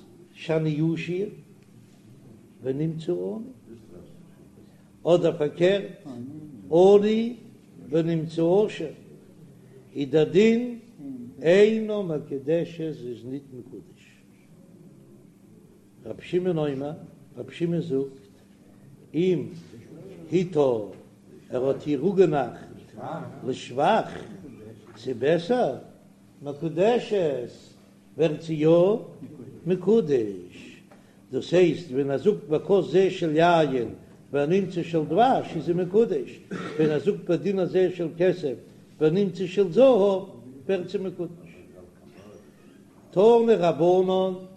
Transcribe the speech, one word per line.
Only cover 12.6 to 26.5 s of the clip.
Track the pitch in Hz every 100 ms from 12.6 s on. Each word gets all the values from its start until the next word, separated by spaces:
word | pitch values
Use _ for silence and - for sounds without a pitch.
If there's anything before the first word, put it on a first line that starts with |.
| 160 -
איז | 160 131 120 113
נישט | 117 135 139 127
מקודש. | 110 98 - - _ _ _ _ _ - - - - - - - - _ - - - _ _ _
רב | - -
שמעון | - 180 180 165
אוימא, | 151 135 143 160 - - - -
רב | 123
שמעון | - 170 170
זאגט, | 139 135 139 - - - _ - - - - - -
אים | 147 185 170 117 - - - - - - - -
היטו, | 170 175 156 139 117 101 - - - - - -
ער | 123 131
האט | 135 151
איר | 147
רוגע | 165 185 180
געמאכט, | 147 120 - - - - - 123 160 123 - 117
לשבח, | 127 - 123 160 214 - 87 - - 143 113 107 110 - -
זי | 127
בעסער, | 120 131 170 170 247 185 117 - - - _ _ -
מקודשת, | 139